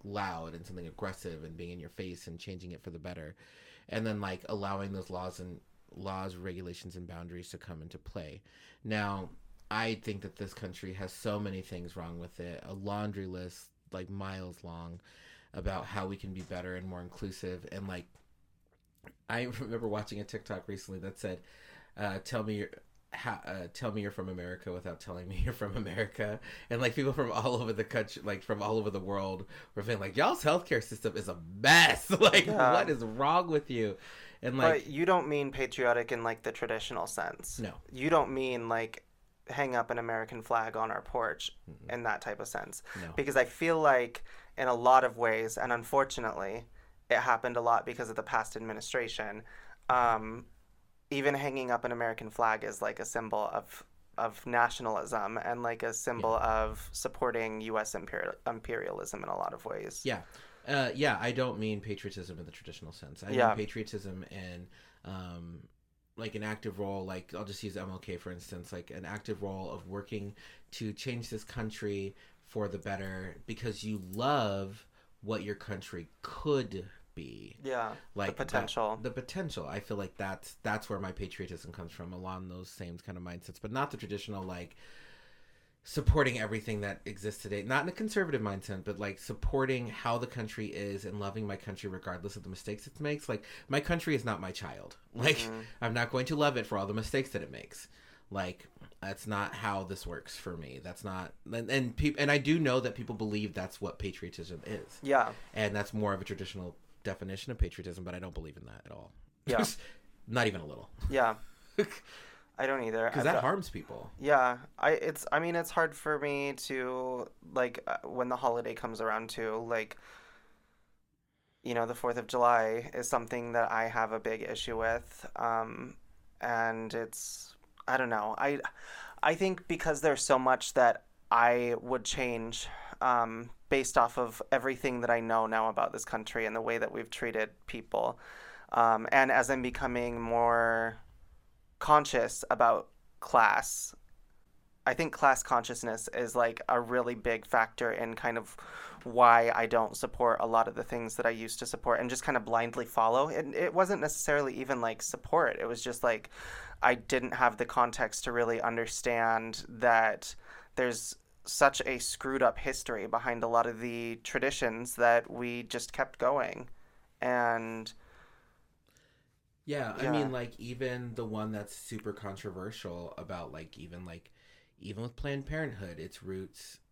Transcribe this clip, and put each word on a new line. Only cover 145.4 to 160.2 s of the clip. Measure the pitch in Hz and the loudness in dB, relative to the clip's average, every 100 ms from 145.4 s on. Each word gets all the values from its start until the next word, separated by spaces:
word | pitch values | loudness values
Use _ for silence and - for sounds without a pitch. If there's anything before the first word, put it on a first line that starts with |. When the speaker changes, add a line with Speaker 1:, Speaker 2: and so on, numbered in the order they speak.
Speaker 2:
consciousness | - 123 117 117 120 113 - | 4 2 2 -2 -4 -4 -4
is, | - 120 123 | -2 0 4
like, | 117 113 - | 2 2 2
a | 123 | 2
really | 117 123 120 117 | 4 2 2 0
big | 120 113 | 0 0
factor | - 123 113 - 120 | 4 4 4 2 0
in | 107 113 | 0 -2
kind | 113 120 113 | -2 -2 -2
of | 104 - - - - - | -4 -12 -14 -12 -14 -12
why | 127 117 120 117 117 | 0 10 12 12 10
I | 117 113 | 6 6
don't | 117 110 - | 4 4 0
support | 123 - 120 113 | -4 4 4 6
a | 113 | 6
lot | 113 113 | 6 6
of | 113 | 0
the | |
things | 117 120 113 120 | -4 -4 -4 0
that | 117 | 0
I | |
used | 113 113 - | 0 -4 -6
to | - | -6
support | 117 123 117 | -2 2 2
and | 123 | 2
just | 127 | -2
kind | - 131 | 2 2
of | |
blindly | 107 113 117 123 113 | 4 2 2 -2 0
follow. | - 113 127 151 | 4 6 6 4
And | 147 139 | 2 -2
it | - 175 | 0 2
wasn't | 175 185 190 | 4 4 4
necessarily | 151 - - 147 135 | 0 0 2 4 2
even, | 123 131 127 | 0 -2 0
like, | 117 107 | 0 -2
support. | - - - 160 131 - | -6 -6 2 4 4 2
It | 117 | -2
was | 117 | -4
just, | 127 117 | -6 2
like, | 123 110 - - - - - - | 2 2 -2 -14 -12 -12 -12 2
I | 127 | 4
didn't | 123 - 131 127 | 4 2 0 2
have | 123 123 107 | 4 4 4
the | 123 | 2
context | 127 120 - 110 - | 4 4 4 -2 -2
to | 127 | 0
really | 120 117 113 | 2 4 4
understand | 120 117 113 - 127 117 113 113 113 107 - | 2 0 -2 -2 0 4 4 4 0 -8 -10
that | 113 120 113 113 101 | 2 6 8 6 2